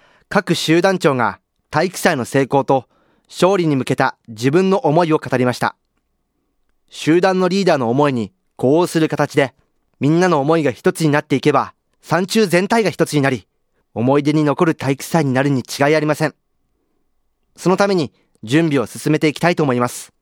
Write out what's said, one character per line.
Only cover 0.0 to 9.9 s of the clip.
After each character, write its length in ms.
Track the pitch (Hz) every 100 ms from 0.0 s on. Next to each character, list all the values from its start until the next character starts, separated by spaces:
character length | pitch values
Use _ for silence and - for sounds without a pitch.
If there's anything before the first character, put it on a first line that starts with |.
| _ _ _
各 260 | 196 - 170
集 260 | - 165
団 160 | 190 185
長 160 | 165
が 260 | 131 110 95 _ _ _
体 180 | 151 180
育 120 | -
祭 160 | 196 147
の 100 | 113
成 180 | 139
功 200 | 135 143
と 260 | 127 135 - _ _ _ _
勝 280 | - 180 196
利 100 | 160
に 80 | 135
向 100 | 120
け 100 | 135
た 220 | 131 - -
自 220 | 110 123
分 220 | 165 190
の 80 | 190
思 260 | 156 156 175
い 80 |
を 60 | 151
語 180 | - 127
り 80 | 123
ま 80 |
し 60 | 120
た。 160 | 117 - _ _ _ _ _ _ _ _ _ _ _
集 320 | - - 170
団 180 | 190 185
の 80 | 180
リ 160 | 190
ー 20 | 180
ダ 100 | 151
ー 20 |
の 120 | 117
思 200 | 131 147
い 40 |
に 200 | 127 101 - _ -
呼 240 | 123 156
応 80 | 175
す 120 | 170
る 100 | 156
形 240 | 151 147
で、 200 | 147 135 - _ _ _